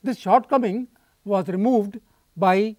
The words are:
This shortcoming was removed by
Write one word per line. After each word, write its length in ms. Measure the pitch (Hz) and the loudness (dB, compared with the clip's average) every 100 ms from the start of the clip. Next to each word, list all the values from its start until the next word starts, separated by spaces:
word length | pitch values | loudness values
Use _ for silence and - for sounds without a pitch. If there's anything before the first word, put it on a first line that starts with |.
This 140 | 233 247 | -6 -6
shortcoming 720 | 190 233 - 269 233 208 254 _ _ _ | 2 2 2 0 0 -4 -8 _ _ _
was 240 | 196 202 180 | -4 -4 -2
removed 540 | 185 220 247 202 220 _ _ _ - | -2 2 2 0 -8 _ _ _ -2
by 400 | 190 190 214 | 2 2 0